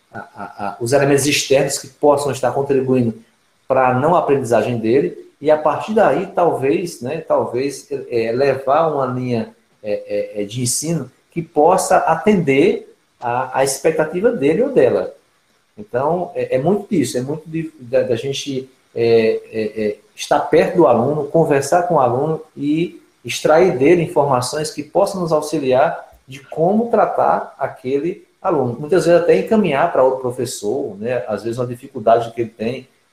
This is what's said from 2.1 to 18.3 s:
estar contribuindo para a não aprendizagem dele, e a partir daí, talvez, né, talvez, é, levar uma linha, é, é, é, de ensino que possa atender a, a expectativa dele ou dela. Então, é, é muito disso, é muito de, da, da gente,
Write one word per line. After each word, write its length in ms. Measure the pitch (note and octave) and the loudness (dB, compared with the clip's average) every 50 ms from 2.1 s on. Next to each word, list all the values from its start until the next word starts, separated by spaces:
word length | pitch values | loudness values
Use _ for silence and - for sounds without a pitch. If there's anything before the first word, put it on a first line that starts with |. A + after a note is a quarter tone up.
| C#3 C#3 C#3+ C#3 | 4 4 0 -2
estar 220 | B2 - - B2 - | -4 -2 -2 -2 -2
contribuindo 680 | C#3 C#3 C#3 C#3 C3 B2+ B2+ C3 B2+ A#2+ A2+ A2 - - _ _ _ _ _ _ _ _ _ | -2 -2 0 0 0 2 2 2 2 2 0 -2 -6 -14 _ _ _ _ _ _ _ _ _
para 220 | C3 - B2+ B2+ | 0 2 2 2
a 40 | B2 | 2
não 220 | B2+ C#3+ D#3+ F3 | 2 2 2 2
aprendizagem 640 | E3+ - - C#3+ C3+ A#2+ A#2 A#2+ A2 G#2+ B2 B2 A2+ | 2 2 2 0 0 2 2 0 2 2 0 -2 -2
dele, 520 | G#2+ A2 A#2+ D3 E3+ F3 - - - - _ _ | 0 2 2 2 2 0 -4 -10 -16 -20 _ _
e 100 | C#3 D3+ | 0 2
a 60 | D3+ D3+ | 2 2
partir 360 | - D#3 D3 - - - G#3+ | 2 0 -2 -2 -4 -2 2
daí, 340 | A3 G3 D3 C3 E3 F#3+ F3+ | 2 4 4 2 0 -2 -4
talvez, 720 | - F#3 F3 D#3 B2+ A#2+ C3 C#3 D#3+ F#3+ F#3 - - - | 0 0 2 2 2 0 0 0 0 0 -2 -6 -8 -8
né, 180 | A#2+ B2+ D3+ E3 | -8 -8 -8 -8
talvez, 640 | D#3+ - D3+ C3+ A#2 A2 A#2 B2 C3+ C#3+ C#3 - - _ C#3+ C3 - - | -4 -2 0 0 0 -2 -4 -4 -4 -4 -6 -10 -12 _ -10 -10 -8 -6
é, 220 | B2 A#2 A2 A2+ | -4 -2 -2 -2
levar 560 | A2+ B2 C#3 C#3 C3 A#2+ - C3 C#3 D#3 E3 D#3+ | 0 0 2 0 0 0 0 0 0 2 2 0
uma 180 | D3+ C#3 C3 B2+ | 0 -2 -2 -4
linha, 460 | B2+ B2+ B2+ B2 A#2+ A2+ G#2+ A2 - _ _ _ _ _ - | -4 -4 -4 -2 -2 -4 -4 -6 -10 _ _ _ _ _ -8
é, 80 | G#2+ | -6
é, 500 | G#2 G2+ - G#2 G#2 G#2 G2+ - G#2+ G#2 | -6 -6 -6 -6 -6 -6 -6 -6 -6 -8
é, 40 | G2+ | -8
de 160 | G2 A2 B2+ | -6 -6 -6
ensino 500 | B2 A#2 - - D3+ D#3+ E3+ D#3 B2 B2 - _ _ _ | -4 -4 -4 -4 -4 -4 -4 -4 -6 -10 -14 _ _ _
que 120 | _ E3 | _ -10
possa 560 | D#3+ - _ D3+ D3 E3+ F#3+ F#3 - - F#3 E3+ | -10 -4 _ 4 4 4 4 4 2 2 2 2
atender 1000 | - D#3+ D#3+ - - G#3+ G#3+ F3+ D3 C3+ C3+ C3+ D#3+ G#3+ B3 - - - _ _ _ _ _ _ | 4 2 0 2 2 2 2 4 2 2 4 4 4 4 2 0 -4 -12 _ _ _ _ _ _
a, 400 | B2+ A#2+ A#2+ B2 B2+ B2+ - C3 | -6 -4 -4 -4 -4 -4 0 0
a 40 | C3+ | 0
expectativa 680 | C#3 - - - E3 D#3+ - D#3 D#3 E3 F3+ G3+ B3+ | 0 -2 0 0 0 0 0 -2 -2 -2 0 0 0
dele 320 | A#3+ - C3+ D3 D#3+ G3+ B3+ | 0 2 2 2 2 2 0
ou 60 | C#4+ | 2
dela. 440 | B3+ F3+ C3 A#2 G#2 F#2+ D#2+ - - - _ _ _ _ _ _ _ _ _ _ _ - | 4 4 4 4 4 0 -2 -4 -8 -14 _ _ _ _ _ _ _ _ _ _ _ -20
Então, 540 | G#2 - - B2 C#3 D3+ E3+ F3+ F3 - - | -16 -6 -4 -2 -2 0 -2 -2 -4 -6 -6
é, 220 | B2+ B2 - B2+ | -6 -4 -2 -2
é 20 | C3 | 0
muito 300 | C#3+ E3+ G#3 G3+ - - | 0 0 0 0 -2 -2
disso, 280 | G#3+ D#3+ B2 A#2+ - B2 | 0 0 0 0 -2 -4
é 40 | |
muito 220 | B2+ C#3 D#3 D#3+ - | -4 -4 -8 -8 -10
de, 280 | E3 D#3+ E3 D#3 D#3+ - - | -8 -8 -8 -8 -8 -12 -16
da, 260 | B2+ A#2 C3 B2+ - | -10 -2 0 0 0
da 120 | B2+ A#2+ | 0 -2
gente, 540 | A2 - C#3 | -4 -4 -6